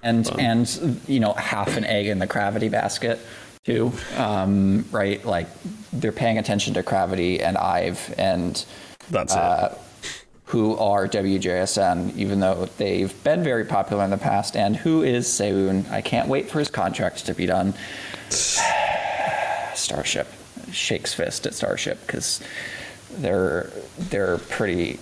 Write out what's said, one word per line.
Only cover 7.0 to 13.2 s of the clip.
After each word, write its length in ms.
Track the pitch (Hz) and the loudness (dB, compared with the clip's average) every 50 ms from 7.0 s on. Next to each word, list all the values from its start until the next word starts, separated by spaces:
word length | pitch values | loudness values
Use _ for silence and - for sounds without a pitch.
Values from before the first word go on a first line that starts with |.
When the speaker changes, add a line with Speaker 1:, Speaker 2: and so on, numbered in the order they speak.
| 92 92 95 92 87 90 90 85 - | 2 2 0 0 2 2 2 2 2
Speaker 1:
and 140 | 82 92 - | 2 2 2
Ive 560 | - 92 90 87 90 90 90 90 - - - | 2 2 2 2 0 0 -2 -6 -8 -8 -4
and, 480 | - 92 95 95 87 87 87 - - - - - - - - - - - - | 0 0 2 2 0 0 -2 -4 -6 -8 -8 -12 -18 -18 -20 -20 -20 -12 -4
Speaker 2:
That's 240 | 170 98 82 - 95 | -2 -2 0 0 0
it. 40 | 95 | 2
Speaker 1:
uh, 360 | 87 90 90 - 92 104 - - - - - - - - - - - _ - - _ | 2 2 2 2 2 0 -2 -6 -16 -20 -20 -14 -12 -12 -12 -12 -16 _ -20 -20 _
who 320 | - - 120 110 107 110 - | -2 0 2 2 2 2 2
are 280 | 110 101 101 101 95 | 2 2 4 2 2
W 320 | 95 - 107 98 98 98 95 | 2 0 0 2 2 2 2
J 200 | 92 92 90 90 | 2 2 2 2
S 180 | 92 95 - 104 | 0 0 2 2
N, 340 | 98 90 90 87 87 92 - | 4 4 4 2 0 -4 -2
even 240 | - 98 95 101 98 | -2 -2 0 2 4
though 280 | 98 95 95 87 92 90 - - | 4 4 2 2 -2 -6 -4 -2
they've 340 | 110 101 95 95 95 95 - - | -2 0 0 0 0 -2 -4 -2